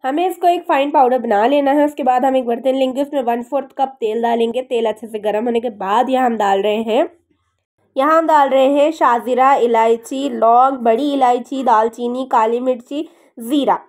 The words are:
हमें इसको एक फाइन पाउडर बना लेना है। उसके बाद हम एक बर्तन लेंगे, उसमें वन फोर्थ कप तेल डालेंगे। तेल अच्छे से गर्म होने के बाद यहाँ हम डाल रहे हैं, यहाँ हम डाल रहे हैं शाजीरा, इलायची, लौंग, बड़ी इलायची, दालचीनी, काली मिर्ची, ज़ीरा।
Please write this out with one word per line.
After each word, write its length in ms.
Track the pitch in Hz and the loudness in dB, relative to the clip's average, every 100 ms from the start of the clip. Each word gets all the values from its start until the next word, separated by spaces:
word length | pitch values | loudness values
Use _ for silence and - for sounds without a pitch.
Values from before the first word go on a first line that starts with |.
हमें 240 | 262 294 370 | -4 -2 -4
इसको 180 | 359 349 | 0 0
एक 160 | 349 339 | 0 0
फाइन 220 | 294 285 | -2 0
पाउडर 280 | 302 247 254 | 2 2 2
बना 280 | 233 202 226 | 0 0 2
लेना 240 | 294 277 | 2 2
है। 140 | 294 | 2
उसके 180 | 294 294 | 0 0
बाद 220 | 254 254 | -2 0
हम 120 | 269 262 | 0 0
एक 100 | 240 | -2
बर्तन 280 | 233 269 | -4 -2
लेंगे, 280 | 262 262 254 | 0 -2 -2
उसमें 200 | 285 294 | -4 -4
वन 200 | 233 240 | -4 -4
फोर्थ 300 | 240 277 262 - | -4 -6 -6 -6
कप 180 | 269 - | -6 -4
तेल 220 | 220 226 | -6 -2
डालेंगे। 400 | 233 233 233 233 | -2 0 -2 -4
तेल 240 | 254 240 226 | -4 -4 -2
अच्छे 200 | 214 220 | -4 -10
से 120 | 220 | -8
गर्म 260 | 208 208 | -4 -4
होने 160 | 240 233 | -2 -4
के 100 | 240 | -4
बाद 400 | 208 190 214 254 | -8 -2 0 0
यहाँ 160 | 254 254 | 0 0
हम 100 | 226 | 0
डाल 260 | 202 196 | 0 0
रहे 200 | 202 208 | 0 -2
हैं, 260 | 226 220 349 _ _ _ _ _ _ _ _ - | -2 0 -2 _ _ _ _ _ _ _ _ -2
यहाँ 220 | 277 320 | 2 2
हम 80 | 320 | 4
डाल 220 | 302 277 | 2 4
रहे 180 | 269 269 | 4 2
हैं 240 | 285 294 | 4 0
शाजीरा, 600 | 320 294 240 220 247 262 | 2 0 0 -2 2 4
इलायची, 760 | 269 240 226 226 226 - 269 277 | 4 2 2 2 0 -4 -6 -6
लौंग, 500 | 233 226 240 262 269 | 0 4 4 4 2
बड़ी 340 | 226 226 294 | 0 0 0
इलायची, 500 | 277 247 247 247 269 | 0 2 0 -4 -4
दालचीनी, 640 | 254 220 226 226 240 254 262 | 2 2 2 -4 -6 -6 -2
काली 280 | 247 220 233 | 0 0 -2
मिर्ची, 480 | 254 247 - 285 330 _ _ - | -4 -6 -6 -10 -10 _ _ -16
ज़ीरा। 400 | 226 285 247 - | -4 -2 0 -2